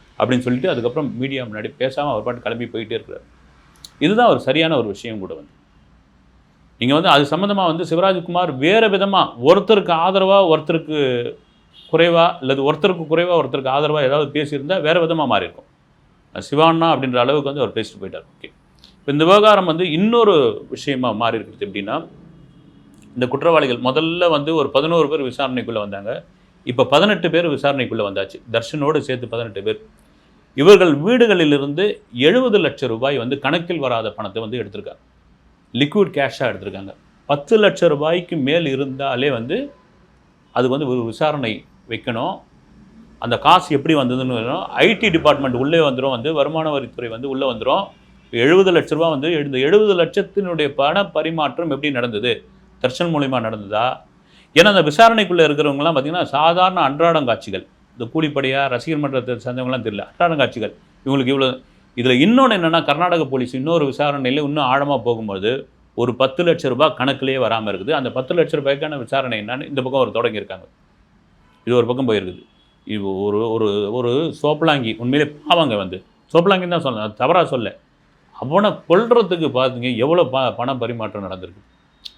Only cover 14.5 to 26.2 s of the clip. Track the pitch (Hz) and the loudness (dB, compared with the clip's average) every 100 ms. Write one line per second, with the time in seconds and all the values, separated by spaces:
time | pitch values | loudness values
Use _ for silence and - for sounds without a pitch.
14.5 | 143 143 185 151 175 165 165 135 101 85 | -6 -4 -2 0 0 0 -2 0 -2 -2
15.5 | - - _ _ _ _ _ _ - - | -12 -20 _ _ _ _ _ _ -14 -4
16.5 | 143 165 165 165 147 131 123 123 147 139 | 2 4 4 2 0 0 0 2 0 -2
17.5 | 143 110 113 107 104 95 - - _ - | -4 -4 -4 -8 -10 -14 -16 -20 _ -20
18.5 | _ _ _ - _ - 143 165 208 214 | _ _ _ -20 _ -4 2 6 8 8
19.5 | 202 175 160 185 156 214 240 214 165 120 | 6 4 0 0 0 2 4 6 6 4
20.5 | 101 - 123 143 127 123 107 117 110 101 | 0 -10 -8 -4 -2 -2 0 -2 -2 -6
21.5 | - 98 101 101 147 175 - - - - | -10 -10 -8 -6 -8 -8 -20 -20 -20 -20
22.5 | _ - - _ - - 123 123 135 160 | _ -20 -20 _ -20 -12 -6 -4 0 2
23.5 | 160 139 120 123 147 160 175 175 147 143 | 2 2 -2 -2 -2 -2 0 0 0 0
24.5 | 160 135 135 156 170 143 151 131 127 135 | -2 0 0 2 2 0 -2 -4 -4 -4
25.5 | 127 110 110 104 98 101 165 | -4 -6 -6 -6 -10 -10 -10